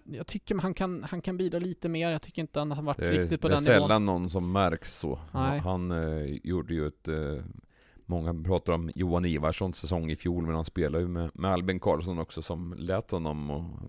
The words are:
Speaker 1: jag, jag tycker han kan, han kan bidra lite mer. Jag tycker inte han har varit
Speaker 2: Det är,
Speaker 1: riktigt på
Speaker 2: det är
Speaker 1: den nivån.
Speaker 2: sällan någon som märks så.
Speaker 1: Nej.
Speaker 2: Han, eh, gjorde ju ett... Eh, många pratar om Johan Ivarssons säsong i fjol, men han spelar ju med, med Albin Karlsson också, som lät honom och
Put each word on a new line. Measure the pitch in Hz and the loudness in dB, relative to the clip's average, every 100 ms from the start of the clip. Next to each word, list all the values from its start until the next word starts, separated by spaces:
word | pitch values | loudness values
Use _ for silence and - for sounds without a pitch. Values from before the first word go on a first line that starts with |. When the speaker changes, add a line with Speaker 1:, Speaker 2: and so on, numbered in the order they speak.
| - | -2
Speaker 1:
jag, | 147 | -10
jag | 156 | -8
tycker | 208 - 202 | -6 -2 0
han | 185 | 0
kan, | 175 190 180 - | 0 -2 -4 -6
han | 175 | -6
kan | 185 180 | -4 -2
bidra | 185 170 | 0 -2
lite | 180 175 170 | -4 -4 -2
mer. | 165 170 | 0 0
Jag | 156 | 0
tycker | - - | -4 -6
inte | 160 - | -4 -2
han | 151 | -2
har | 143 | -2
varit | 151 139 | -2 0
Speaker 2:
Det | 87 | 2
är, | |
Speaker 1:
riktigt | 90 87 - | 4 2 2
på | 165 | 4
Speaker 2:
det | |
är | 147 | 4
Speaker 1:
den | |
nivån. | 143 110 95 | 8 8 8
Speaker 2:
sällan | 110 101 | 6 4
någon | 87 90 | 2 0
som | 92 87 | 0 2
märks | 98 92 82 - - | 4 4 2 -4 -6
så. | 78 67 - | -4 -6 -6
Speaker 1:
Nej. | 131 135 143 | -2 -2 0
Speaker 2:
Han, | 87 92 90 | 0 0 0
eh, | 85 80 78 73 71 | 0 0 -2 -4 -4
gjorde | - 90 76 | -2 -2 0
ju | 82 76 | -2 -2
ett... | - - | -4 -4
Eh, | 78 73 76 85 - - _ _ - - | -2 -2 -4 -8 -14 -20 _ _ -16 -4
många | 87 82 85 | -2 0 -2
pratar | 82 87 - | 2 2 4
om | 85 82 - | 0 0 -2
Johan | 90 87 87 | 2 4 2
Ivarssons | 76 76 80 95 87 | 2 2 0 -2 -4
säsong | 80 90 80 | -2 -2 0
i | 76 | -2
fjol, | 87 87 82 | -2 0 0
men | 80 | -2
han | 80 | -2
spelar | - 78 80 | -2 0 0
ju | 87 | 0
med, | 87 82 | -2 -4
med | - 95 | -2 0
Albin | 92 92 92 | 2 0 0
Karlsson | 104 80 85 85 | 2 2 0 -4
också, | 82 - | -6 -8
som | - 85 85 - | -8 -6 -8 -6
lät | 87 92 - | -4 -4 -2
honom | 92 80 76 73 | -4 -2 -4 -4
och | 73 85 - | -4 -6 -10